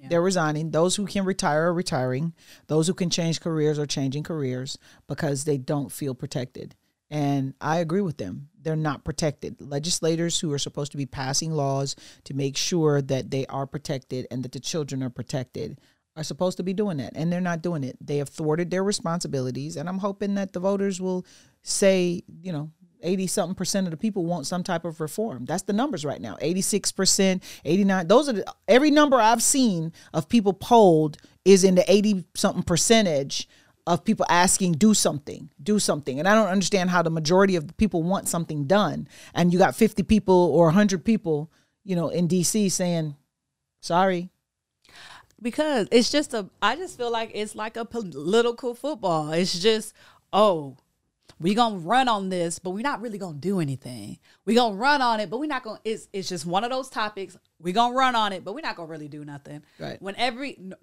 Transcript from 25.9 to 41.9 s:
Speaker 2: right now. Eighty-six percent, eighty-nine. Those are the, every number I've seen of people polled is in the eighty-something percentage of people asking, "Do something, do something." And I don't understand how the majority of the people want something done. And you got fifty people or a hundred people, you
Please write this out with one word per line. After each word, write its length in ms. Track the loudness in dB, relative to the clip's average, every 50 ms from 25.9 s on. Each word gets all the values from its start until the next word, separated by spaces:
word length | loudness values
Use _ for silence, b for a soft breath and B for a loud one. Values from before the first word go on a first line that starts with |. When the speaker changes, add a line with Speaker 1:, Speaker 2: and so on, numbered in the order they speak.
| -4 -4 -6
Speaker 2:
right 160 | -6 -6 -6
now. 160 | -8 -10 -8 -4
Eighty-six 500 | -2 -2 0 0 -2 0 -2 -2 -2 -2
percent, 500 | -2 0 2 2 4 4 4 2 2 0 B B B B B
eighty-nine. 420 | 0 2 4 4 4 2 2 4 6
Those 200 | 6 6 6 4
are 40 | -2
the, 100 | -4 -4 -8 -12 _ 4 6
every 220 | 6 6 6 6
number 280 | 6 6 6 6 6 6
I've 220 | 6 6 4 4
seen 500 | 2 2 4 4 4 2 2 0 -4 -6 B B B B
of 160 | B -4 -2 2
people 240 | 2 4 4 2
polled 680 | 0 -2 2 6 8 8 10 10 8 6 4 2 -2 -6 b b b b 6
is 200 | 8 8 8 8
in 100 | 6 6
the 100 | 6 6 6
eighty-something 720 | 6 6 6 4 0 -2 -4 _ -6 -2 -2 -2 0 -2
percentage 840 | -2 0 0 2 4 6 6 6 4 4 2 0 -2 -4 -6 -8 -8 b b b b b b b -2
of 180 | 0 0 0 2
people 200 | 0 0 0 2 4
asking, 440 | 4 4 4 4 2 2 2 0
"Do 220 | 2 4 4 4 6
something, 560 | 4 2 0 -2 -4 -8 -10 -14 -14 -16 -20 _ -10
do 160 | -2 0 0 0
something." 400 | 2 0 -2 -2 -2 -6 -4 0
And 80 | 2 4
I 60 | 4
don't 140 | 4 4 4
understand 420 | 2 0 0 2 0 2 2 2
how 120 | 2 2
the 80 | 2 2
majority 460 | 0 -2 0 4 4 6 6 4 2
of 100 | 0 -2 -4
the 60 | -2
people 280 | 0 0 0 0 0
want 260 | -2 0 -2 -2 -2 -4
something 360 | -4 -4 -4 -4 -4 -4 0
done. 420 | 2 4 4 4 2 -2 -6 -10 B B B B B B
And 180 | 2 2 4
you 60 | 6 6
got 180 | 4 4 4
fifty 260 | 4 2 2 2 0
people 320 | 2 4 2 4 4 6 6 6 6 6 6
or 140 | 6 6 6
a 40 |
hundred 320 | 6 6 4 4 2 0 0
people, 460 | 0 0 0 0 -2 -4 -4 -4 -8 _ _ _ _ _ _ -8
you 100 | -4